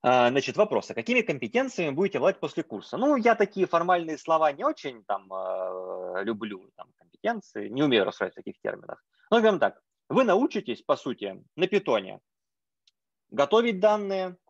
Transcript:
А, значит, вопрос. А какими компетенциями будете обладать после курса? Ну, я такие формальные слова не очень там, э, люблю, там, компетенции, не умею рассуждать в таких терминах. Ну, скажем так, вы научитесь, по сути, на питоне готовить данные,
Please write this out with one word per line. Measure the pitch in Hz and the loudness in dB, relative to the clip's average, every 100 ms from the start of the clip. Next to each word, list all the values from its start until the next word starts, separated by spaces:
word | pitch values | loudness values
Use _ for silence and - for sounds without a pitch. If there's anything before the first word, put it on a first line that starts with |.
| 123 | 4
А, | 127 120 | 4 4
значит, | 135 135 139 | 2 -2 0
вопрос. | 156 131 - | 0 0 -4
А | |
какими | - 117 247 | -8 -2 0
компетенциями | - 143 214 233 262 - 165 | 0 -4 -2 -2 -2 -4 -4
будете | 139 196 135 | 0 -2 2
обладать | 151 - | 0 0
после | 156 - | -6 -6
курса? | - 104 - 143 | -8 -10 -8 -2
Ну, | 269 285 | 0 2
я | 226 | 2
такие | 220 202 - 175 | 2 0 0 0
формальные | 170 175 175 165 151 | 0 2 0 0 -8
слова | - 160 156 | 0 2 2
не | 139 | 2
очень | 262 302 151 120 | -4 -4 -10 -12
там, | 98 98 95 | _ -8 -6
э, | 95 92 92 92 92 92 90 90 90 | -8 -4 -4 -4 -6 -8 -10 -8 -6
люблю, | 101 107 107 98 95 _ | -4 -6 -6 -12 -16 _
там, | - _ | -20 _
компетенции, | _ _ 202 233 - 113 104 | _ _ -4 -4 -8 -10 -8
не | 123 | 0
умею | 151 120 | 2 4
рассуждать | 98 - 95 | 2 -2 -6
в | - | -6
таких | - - | -16 -10
терминах. | 107 104 - - _ _ _ | -10 -10 -14 -18 _ _ _
Ну, | 226 | 4
скажем | 220 190 | 4 4
так, | 101 - _ _ _ | 0 -2 _ _ _
вы | 180 | 0
научитесь, | 254 185 269 208 - 113 | 4 4 2 -2 -6 -8
по | - | -2
сути, | 143 - 120 139 95 _ - | -2 -2 -8 -8 -10 _ -4
на | 185 | 0
питоне | 202 196 113 95 101 _ _ _ _ _ _ _ _ _ _ _ | 0 0 -2 -2 -16 _ _ _ _ _ _ _ _ _ _ _
готовить | - 139 214 233 190 | -2 2 4 2 2
данные, | 208 214 202 190 185 180 _ | 2 2 -2 -4 -6 -10 _